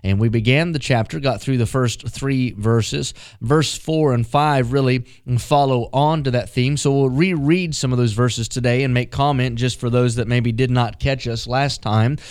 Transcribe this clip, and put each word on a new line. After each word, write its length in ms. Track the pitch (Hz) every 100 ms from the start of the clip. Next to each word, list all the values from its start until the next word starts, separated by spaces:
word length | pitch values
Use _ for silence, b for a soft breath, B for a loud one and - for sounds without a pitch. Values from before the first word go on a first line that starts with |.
And 180 | 95 98
we 80 | 113
began 440 | 117 110 139 170
the 60 | 151
chapter, 400 | - 120 107 160
got 200 | 135 107
through 160 | - 127
the 80 |
first 420 | 110 135 123 - 120
three 460 | - 135 135 127
verses. 640 | 101 110 117 107 143 135 - B B
Verse 340 | 113 156 -
four 380 | - - 160 147
and 140 | 120 117
five 480 | 143 151 139 117
really 320 | 139 131 127 - B 127 120
follow 500 | - 147 139 123 113
on 280 | 131 151 160
to 80 | 131
that 180 | 120 95
theme, 260 | 127 127 143
so 160 | 143
we'll 160 | 139 135
reread 680 | 131 190 165 139 180 170
some 180 | 143 131
of 60 | 123
those 140 | 120
verses 340 | 104 123 117 110
today 380 | 127 123 123
and 80 | 135
make 180 | 123 120
comment 460 | 139 143 131 127 117
just 240 | 127 -
for 80 | 123
those 280 | 123 123 117
that 120 | 113
maybe 240 | 120 117
did 180 | 117 127
not 300 | 123 117 -
catch 260 | 143 135 117
us 200 | 117 120
last 340 | 127 139 -
time 380 | 110 110 117 151 B